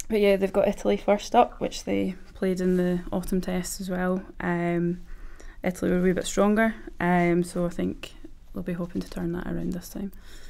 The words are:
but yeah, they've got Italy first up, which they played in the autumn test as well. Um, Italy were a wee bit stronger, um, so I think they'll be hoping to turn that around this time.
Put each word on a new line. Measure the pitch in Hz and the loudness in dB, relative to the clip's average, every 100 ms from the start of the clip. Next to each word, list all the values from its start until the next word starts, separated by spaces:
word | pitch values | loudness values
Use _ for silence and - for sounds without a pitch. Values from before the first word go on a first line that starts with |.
| - | 0
but | 220 | 4
yeah, | 202 190 | 6 6
they've | 196 | 4
got | 202 202 | 4 2
Italy | - 208 202 | 2 2 2
first | - 208 - 233 | 4 2 4 4
up, | - - | 4 2
which | - - | -6 -4
they | - 196 190 185 - | -2 0 0 -4 -10
played | - 190 185 | -2 0 2
in | 185 180 | 4 4
the | 180 180 - | 4 0 -2
autumn | 196 180 190 | -4 0 0
test | 180 180 180 - | 0 -4 -4 -6
as | 190 | -4
well. | 180 185 185 - - | -2 0 -2 -4 -6
Um, | 175 175 175 175 175 180 - - - - - - | -2 0 0 2 0 -2 -6 -12 -12 -12 -14 -4
Italy | 180 180 190 | -4 -2 0
were | 180 | 2
a | |
wee | 185 | 2
bit | 175 - | 2 0
stronger, | 196 202 214 226 220 - - | 2 4 4 2 0 -10 -2
um, | 175 180 175 170 | 2 4 4 2
so | 175 180 175 | 0 -2 -2
I | |
think | - 185 - - - - - - | -2 -4 -4 -12 -16 -16 -16 -12
they'll | 196 | -8
be | 180 | -6
hoping | 175 175 190 | -4 -4 -6
to | - | -6
turn | 185 170 | -4 -4
that | 170 - | -4 -4
around | 170 175 | -4 -4
this | 175 - | -6 -8
time. | - 196 - - - - | -10 -10 -10 -16 -16 -14